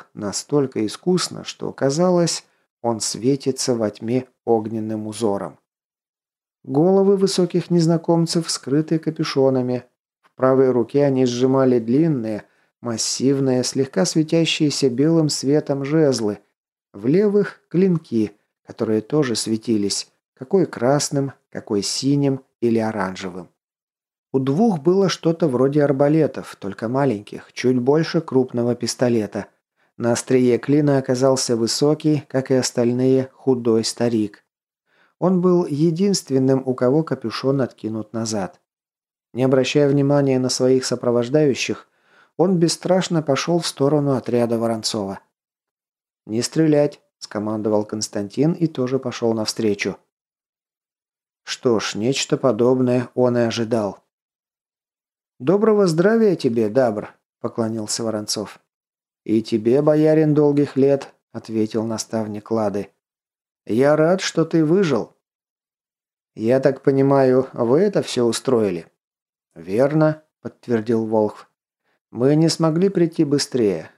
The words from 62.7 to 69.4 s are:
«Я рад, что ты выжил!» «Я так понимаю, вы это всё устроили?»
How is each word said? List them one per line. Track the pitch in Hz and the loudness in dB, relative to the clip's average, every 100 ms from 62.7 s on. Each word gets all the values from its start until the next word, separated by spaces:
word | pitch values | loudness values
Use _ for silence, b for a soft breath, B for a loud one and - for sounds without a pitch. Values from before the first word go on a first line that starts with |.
| 101 98 _ _ _ _ _ _ _ - | -4 -8 _ _ _ _ _ _ _ -4
«Я | 110 139 151 | 0 2 4
рад, | 160 190 | 2 0
что | - - 160 | -2 -2 0
ты | 165 | 0
выжил!» | 151 185 185 120 90 _ _ _ _ _ _ _ _ _ _ _ _ - | 2 2 2 0 -4 _ _ _ _ _ _ _ _ _ _ _ _ -6
«Я | 110 131 | 0 2
так | 143 135 | 2 0
понимаю, | - 135 139 139 131 127 131 | 2 4 4 4 4 2 0
вы | - 117 143 | -2 2 2
это | 208 180 | 2 0
всё | - - | -2 0
устроили?» | 120 110 - 120 104 87 82 _ _ _ _ _ | 0 0 0 0 0 -2 -10 _ _ _ _ _